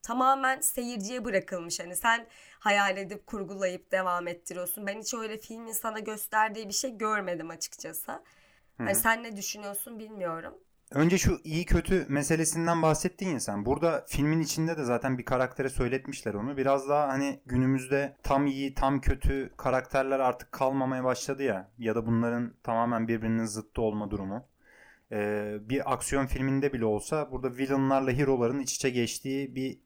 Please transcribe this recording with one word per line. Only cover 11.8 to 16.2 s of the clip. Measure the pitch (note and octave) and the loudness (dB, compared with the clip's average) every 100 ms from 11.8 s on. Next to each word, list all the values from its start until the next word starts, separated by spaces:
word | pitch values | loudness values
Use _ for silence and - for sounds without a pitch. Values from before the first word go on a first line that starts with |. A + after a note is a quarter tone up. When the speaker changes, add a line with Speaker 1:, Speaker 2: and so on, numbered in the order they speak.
| E3 F#3+ D3 | 2 2 2
Speaker 2:
meselesinden | C#3+ C#3+ D#3+ D#3+ E3 E3 E3+ | 0 2 2 2 2 2 4
bahsettin | D#3+ D3+ F#3 - F#3+ | 4 4 0 -4 -4
ya | C#3 | -2
sen. | - G2+ G#2 | -2 -2 0
Burada | C#3+ E3 D3+ - | 2 2 0 -2
filmin | - D3 D#3+ | 0 4 4
içinde | D3+ - D#3+ D#3+ | 2 0 0 0
de | |
zaten | B2+ A#2+ C3+ B2+ | 0 2 2 -2
bir | |
karaktere | A#2 B2+ B2+ - C3+ | 0 2 2 0 -2
söyletmişler | - B2 C3 C3 C3+ | 0 0 0 -4 -6